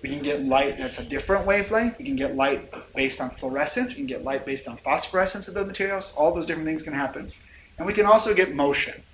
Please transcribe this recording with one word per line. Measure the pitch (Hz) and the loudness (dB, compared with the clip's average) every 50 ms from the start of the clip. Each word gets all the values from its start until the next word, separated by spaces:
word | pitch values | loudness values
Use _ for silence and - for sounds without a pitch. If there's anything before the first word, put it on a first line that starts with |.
We | 135 131 | -6 -6
can | 143 147 | -8 -4
get | 143 143 147 143 | -2 -2 -2 0
light | 135 131 131 135 143 139 - - | 0 4 4 4 4 2 -2 -4
that's | 131 127 - - | -6 -6 -6 -8
a | 120 | -8
different | 120 139 139 - - 196 196 180 | -6 -6 -6 0 2 2 2 4
wavelength. | 196 196 202 196 196 214 220 240 240 226 - | 4 2 2 2 2 2 2 2 2 -2 -4
We | 262 | -6
can | 269 277 | -4 -2
get | - 269 277 - | -2 -2 -2 0
light | 135 135 139 139 - - - - - - - - | 2 2 2 2 0 -4 -12 -16 -18 -18 -10 -2
based | 139 135 135 131 - | 0 0 0 0 -2
on | 139 127 | -4 -6
fluorescence. | - - - 131 131 139 147 147 - 247 254 247 | -6 -6 -6 -4 -2 -2 -2 0 0 -2 -2 -4
We | - | -4
can | - 139 | -8 -8
get | 127 131 - - | -6 -6 -6 -4
light | 135 139 135 - | -4 -4 -4 -4
based | 139 135 135 - | -4 -6 -6 -8
on | 131 117 117 | -12 -14 -8
phosphorescence | - 139 143 - - - - 185 190 190 - 202 190 | -2 0 0 0 0 0 2 2 2 2 0 -4 -6
of | 190 180 | -6 -4
the | 202 196 | -4 -4
materials. | 196 190 - 196 196 196 190 185 - - | -4 -4 -4 -2 -2 -2 -4 -4 -6 0
All | 143 151 165 175 | 4 4 4 4
those | 170 151 | 2 -2
different | 143 165 156 156 | -4 -4 -4 -2
things | 156 160 151 | -4 -4 -4
can | - 156 147 | -6 -6 -4
happen. | 139 143 127 - - - - - - - - - - - - - | -2 -4 -4 -4 -8 -12 -12 -16 -18 -20 -20 -20 -20 -20 -20 -12
And | - 160 | -6 -4
we | 190 | -2
can | 208 208 208 | 2 4 8
also | 202 220 220 220 226 | 8 8 8 8 4
get | 208 180 190 - - | 4 4 4 2 2
motion. | 143 143 143 143 - - - - - - _ | 2 2 2 2 0 -2 -4 -6 -14 -18 _